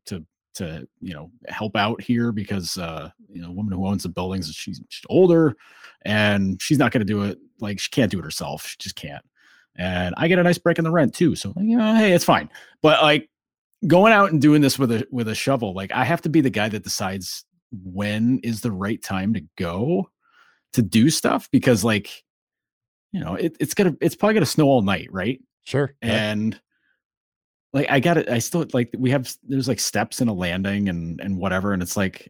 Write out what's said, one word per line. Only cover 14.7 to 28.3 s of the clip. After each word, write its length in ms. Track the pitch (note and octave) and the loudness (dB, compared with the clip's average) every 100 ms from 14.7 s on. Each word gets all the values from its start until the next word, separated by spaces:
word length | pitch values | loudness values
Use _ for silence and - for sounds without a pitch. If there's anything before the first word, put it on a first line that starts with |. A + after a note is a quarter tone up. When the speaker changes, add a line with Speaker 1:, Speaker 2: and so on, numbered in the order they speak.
| - | 2
Speaker 1:
with 140 | B2 | 0
a, 160 | A2+ - | 0 -2
with 180 | B2+ A2 | -4 -4
a 60 | G#2 | -2
shovel, 380 | C3+ C3+ G#2+ | -2 -2 -2
like, 200 | F#2 F#2+ | -6 -4
I 100 | B2 | -2
have 180 | C3 E3 | 0 -2
to 60 | D#3+ | 2
be 120 | D#3 | 2
the 80 | B2+ | 2
guy 180 | G#2 G#2+ | 0 -2
that 160 | G#2 | -4
decides 600 | G2 - F#2+ F#2+ F2+ - - _ _ | -6 -6 -6 -6 -10 -14 -16 _ _
when 680 | G2 F#2 F#2 G#2 G#2+ A#2 C3 | -16 -10 -6 -4 0 0 0
is 160 | A#2 A2 | -2 -4
the 100 | A#2+ | -4
right 300 | F#2+ G2+ A2+ | -4 -4 -6
time 320 | - F#2+ G2 | -6 -4 -2
to 100 | - - - | -4 -6 -8
go 520 | E3+ F3+ D#3 F#3 F3+ _ _ _ _ _ _ | -6 -4 -2 -2 -4 _ _ _ _ _ _
to 80 | - | -2
do 280 | G2 A2 C#3+ | 2 4 4
stuff 400 | - - - - | 2 0 0 0
because, 340 | C3+ C3+ G#2+ A2+ | 2 4 2 2
like, 380 | G#2 G2+ - _ _ _ _ _ _ _ _ _ | 0 -4 -16 _ _ _ _ _ _ _ _ _
you 80 | F#3+ | -8
know, 140 | - F#2+ | -6 -4
it, 200 | E3 - | -4 -4
it's 120 | - | -4
gonna, 220 | - F#3 C3+ | 2 2 2
it's 140 | - - | -2 2
probably 180 | G#3 | 2
gonna 120 | G#3+ C3+ | 4 2
snow 200 | - C#3 | 4 4
all 160 | C3 | 4
night, 260 | G2 F#2+ - | 4 0 -4
right? 320 | F#2 G#2 B2+ _ _ | -4 -4 -6 _ _
Speaker 2:
Sure. 320 | - C3+ C3+ - | -6 -4 -4 -4
Yeah. 280 | A2+ A2 G#2+ | -2 -2 -2
Speaker 1:
And, 280 | G#2+ A2 - _ _ _ _ _ _ _ _ _ _ _ | -2 -4 -6 _ _ _ _ _ _ _ _ _ _ _
like, 180 | C3+ C#3+ | -2 2
I 120 | C#3+ | 2
gotta, 280 | E3+ D#3+ - | 4 2 0